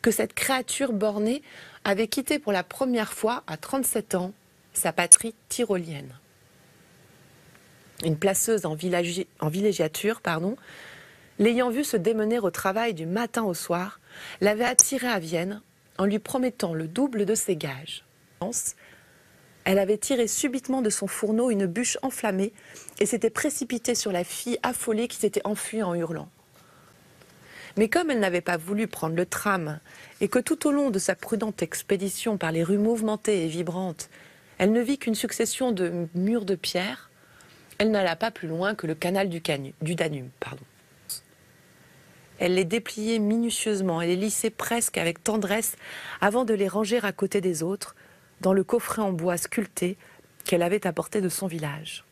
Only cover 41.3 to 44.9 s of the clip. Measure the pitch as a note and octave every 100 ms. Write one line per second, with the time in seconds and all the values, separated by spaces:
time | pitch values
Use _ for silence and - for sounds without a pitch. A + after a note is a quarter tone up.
41.3 | _ - - - - - - - - -
42.3 | - F3+ F3+ F3+ A3+ A#3 - G#3+ A3+ G#3
43.3 | A3+ A#3 A3 A3 G3+ F#3+ E3 E3+ F3+ G#3
44.3 | - A3 - - A#3 A#3